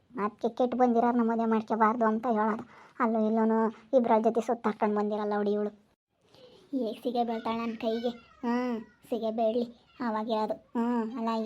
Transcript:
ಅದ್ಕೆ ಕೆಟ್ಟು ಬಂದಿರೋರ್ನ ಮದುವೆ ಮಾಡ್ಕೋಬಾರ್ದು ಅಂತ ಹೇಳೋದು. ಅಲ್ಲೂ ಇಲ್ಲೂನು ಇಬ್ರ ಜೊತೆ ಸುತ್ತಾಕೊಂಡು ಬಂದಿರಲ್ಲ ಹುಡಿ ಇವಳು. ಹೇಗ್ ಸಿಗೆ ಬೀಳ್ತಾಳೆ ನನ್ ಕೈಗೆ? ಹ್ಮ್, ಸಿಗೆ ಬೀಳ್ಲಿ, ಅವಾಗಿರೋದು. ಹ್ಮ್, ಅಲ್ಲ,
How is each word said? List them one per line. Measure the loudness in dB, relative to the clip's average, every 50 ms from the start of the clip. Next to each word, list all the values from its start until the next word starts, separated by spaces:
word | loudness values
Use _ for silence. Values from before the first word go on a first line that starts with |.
| _ _ -6 -4
ಅದ್ಕೆ | -4 -4 -4 _ -6 -4
ಕೆಟ್ಟು | 0 0 0 0 4
ಬಂದಿರೋರ್ನ | 2 4 4 4 4 2 4 2 2
ಮದುವೆ | 2 2 2 0 2
ಮಾಡ್ಕೋಬಾರ್ದು | 2 2 0 0 -2 0 2 2 2 4 2 2
ಅಂತ | 2 2 0 0
ಹೇಳೋದು. | 0 0 2 2 0 -2 -4 -6 -14 -18 -20 -20 -20 _ -2
ಅಲ್ಲೂ | 0 0 2 2 2
ಇಲ್ಲೂನು | 2 2 2 2 4 4 2 2 0 -2 -6 -8 _ 2
ಇಬ್ರ | 2 4 4 2 4
ಜೊತೆ | 4 2 0 0
ಸುತ್ತಾಕೊಂಡು | -2 -2 -4 -2 -2 -4 -2 0 -2 0 0
ಬಂದಿರಲ್ಲ | 0 -2 -2 -2 -4 -2 -2 -2
ಹುಡಿ | 0 0 0
ಇವಳು. | 0 0 -2 -4 -6 -12 _ _ _ _ _ _ _ _ _ _ -20 -20 -20 -20 -20 -20 -14 _
ಹೇಗ್ | -6 -4 -4 -4 -6 -6
ಸಿಗೆ | -6 -4 -2 -2 -2
ಬೀಳ್ತಾಳೆ | -2 -4 -4 -4 -4 -4 -4
ನನ್ | -4 -6 -6
ಕೈಗೆ? | -4 -4 -4 -2 -2 -4 -6 -6 -6 -18 -20 -16 -8
ಹ್ಮ್, | -4 -2 -2 -2 -2 -2 -4 -6 -8 -14 _ _ -8
ಸಿಗೆ | -6 -6 -4 -2 -4
ಬೀಳ್ಲಿ, | -2 0 0 2 2 0 -2 -4 -8 _ _ _ _ -6
ಅವಾಗಿರೋದು. | -6 -4 -4 -4 -2 -2 -2 -2 -2 -4 -4 -8 -10 _
ಹ್ಮ್, | _ -2 0 0 0 0 -2 -4 -6
ಅಲ್ಲ, | -4 -4 -2 -2 -2 0